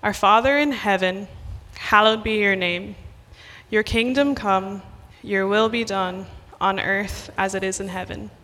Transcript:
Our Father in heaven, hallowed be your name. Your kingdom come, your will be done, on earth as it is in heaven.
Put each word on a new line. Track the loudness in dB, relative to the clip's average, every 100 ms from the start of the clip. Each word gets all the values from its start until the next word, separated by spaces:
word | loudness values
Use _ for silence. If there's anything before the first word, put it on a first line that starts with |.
Our | -2 2
Father | 6 6 6 2
in | 2
heaven, | 0 0 2 2 -2 -8 -14 -14 -14 -14 -14
hallowed | 2 6 6 4
be | 0 0
your | 2 2
name. | 0 -4 -6 -14 -18 -20 -20 -20 -20 -20 -2
Your | 0
kingdom | 2 0 2 2 2
come, | 2 2 0 0 -10 -12 -20 -20 -18
your | -4 0 2
will | 2 2
be | 0
done, | -2 -2 -4 -6 -12 -16 -20 -4
on | -2 0
earth | 0 -2 -2 -8 -10 -4
as | -2
it | -2
is | -4 -4
in | -8
heaven. | -8 -10 -10 -12 -16